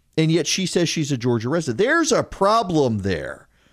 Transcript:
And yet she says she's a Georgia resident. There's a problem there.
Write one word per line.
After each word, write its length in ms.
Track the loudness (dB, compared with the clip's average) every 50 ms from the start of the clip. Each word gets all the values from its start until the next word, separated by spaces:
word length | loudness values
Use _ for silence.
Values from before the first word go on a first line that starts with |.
| _ _ _
And 160 | 0 0 2 2
yet 140 | 0 0
she 180 | -2 -2 -2 -2
says 240 | -2 0 0 0 0
she's 240 | 0 -2 -2 -2 -2
a 60 | -2
Georgia 320 | 0 0 0 0 0 -2
resident. 280 | -2 -2 -2 -2 -2 0
There's 340 | 2 2 2 2 2 2 2
a 100 | 2 0
problem 760 | -2 -2 0 2 2 2 2 0 0 2 2 2 2 0 -2
there. 480 | -2 -2 -4 -4 -6 -8 -12 -14 -16 _ _ _ _ _